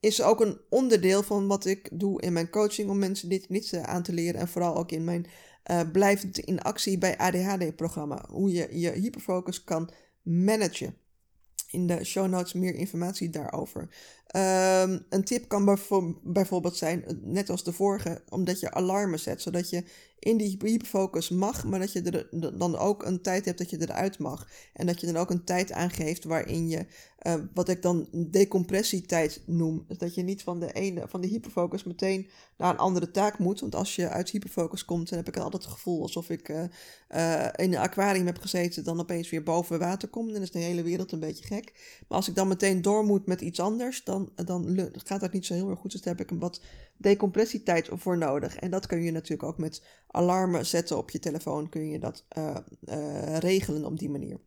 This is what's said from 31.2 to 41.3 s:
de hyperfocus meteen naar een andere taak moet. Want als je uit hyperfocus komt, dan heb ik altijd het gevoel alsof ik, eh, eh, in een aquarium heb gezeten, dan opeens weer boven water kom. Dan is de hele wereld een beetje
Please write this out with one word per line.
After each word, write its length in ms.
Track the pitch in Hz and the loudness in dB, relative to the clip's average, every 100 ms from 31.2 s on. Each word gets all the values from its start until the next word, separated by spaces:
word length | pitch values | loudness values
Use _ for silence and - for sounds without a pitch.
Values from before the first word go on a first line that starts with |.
de 60 | 185 | -2
hyperfocus 580 | 208 - - 175 196 | -4 -4 -2 0 -2
meteen 440 | 185 175 190 190 190 - - _ | -6 -2 0 0 -4 -14 -20 _
naar 140 | 180 | 0
een 80 | - | 4
andere 320 | 185 180 170 | 4 4 0
taak 280 | 196 208 208 | 2 2 2
moet. 220 | 175 202 | 0 0
Want 140 | 240 | -4
als 220 | - 196 - | -2 -2 -2
je 120 | 175 | -2
uit 220 | - 180 | 0 -2
hyperfocus 540 | 208 - - 165 190 | -4 -4 -2 -2 -4
komt, 240 | - 175 165 | -4 -2 -2
dan 100 | 175 | -4
heb 100 | 170 | -4
ik 80 | - | -4
altijd 260 | - 185 | -4 -4
het 100 | - | -8
gevoel 300 | - - 170 | -8 -4 -2
alsof 280 | 147 - 170 | -2 -6 -6
ik, 180 | 165 - | -8 -6
eh, 160 | 156 175 - - - _ | -6 -6 -8 -20 -20 _
eh, 400 | - 165 160 - - | 0 2 2 0 2
in 160 | 185 | 2
een 80 | 170 | 2
aquarium 460 | 151 - 196 190 180 | 0 2 2 4 0
heb 120 | 175 | -2
gezeten, 460 | 190 180 175 170 | -4 0 0 -2
dan 160 | 160 165 | -4 -4
opeens 300 | 170 170 170 | -2 -4 -4
weer 120 | 165 | -4
boven 360 | 156 165 170 170 | 0 0 0 0
water 300 | 175 190 - | 0 -2 -4
kom. 240 | - 226 | -6 -6
Dan 100 | 214 | -4
is 80 | 190 | -4
de 80 | 175 | -2
hele 240 | 170 175 | -2 0
wereld 300 | 170 180 185 | 0 -2 -2
een 80 | 165 | -4
beetje 240 | 156 | -6